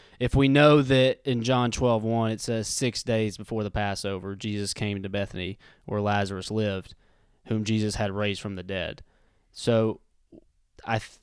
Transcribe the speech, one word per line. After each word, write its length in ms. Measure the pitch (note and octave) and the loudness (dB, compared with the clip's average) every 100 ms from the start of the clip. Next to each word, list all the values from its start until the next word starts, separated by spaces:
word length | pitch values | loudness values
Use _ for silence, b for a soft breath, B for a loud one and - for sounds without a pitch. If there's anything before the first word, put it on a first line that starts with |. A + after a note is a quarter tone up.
| B B | B B
if 160 | B2 | 0
we 140 | C3+ C#3 | 4 6
know 340 | C#3 D3 D3+ | 8 8 8
that 380 | C3 C3 C3 - | 6 4 4 2
in 180 | - B2 | -2 -2
John 280 | A2+ B2+ A#2+ | 2 2 2
twelve 320 | - B2+ A2+ | 2 2 2
one 280 | A2 A2+ A2+ | 2 0 0
it 80 | A2 | -2
says, 260 | - A2+ G#2+ | -4 -4 -4
"Six 340 | - B2+ - | -2 -2 -2
days 340 | - A2+ A2 G2+ | -2 0 0 -4
before 260 | G#2 A2+ | -8 -6
the 80 | G#2 | -4
Passover, 640 | G#2+ G2+ G2 G2+ F#2+ F#2 | -2 -2 -2 -4 -6 -6
Jesus 400 | G2 G#2+ G#2 G2 | -8 -6 -4 -4
came 280 | - G#2+ G2+ | -4 -4 -4
to 60 | G2 | -4
Bethany 480 | G2+ G2 F#2 F2+ G2 b b | -4 -4 -6 -8 -8 b b
where 160 | - G#2+ | -6 -2
Lazarus 500 | G#2 G#2 G2 G2 F#2 | 0 0 0 -4 -6
lived, 440 | A2 G#2+ F#2+ F2 - _ _ _ _ - | -2 -2 -4 -8 -18 _ _ _ _ -4
whom 180 | A2 | -2
Jesus 300 | G#2+ A2 G#2+ G2+ | 0 0 0 -2
had 140 | G#2 | -4
raised 280 | G2 G#2 G2 | -2 -4 -4
from 160 | G#2 F#2+ | -8 -10
the 60 | |
dead." 380 | F2+ F#2+ E2+ - - _ _ _ _ | -8 -6 -6 -10 -18 _ _ _ _
So 480 | - - A2+ A2 - _ _ _ - - _ _ _ | -6 0 2 2 -2 _ _ _ -20 -20 _ _ _
I 140 | - A2+ | -6 -4
th-, 200 | - - | -6 -16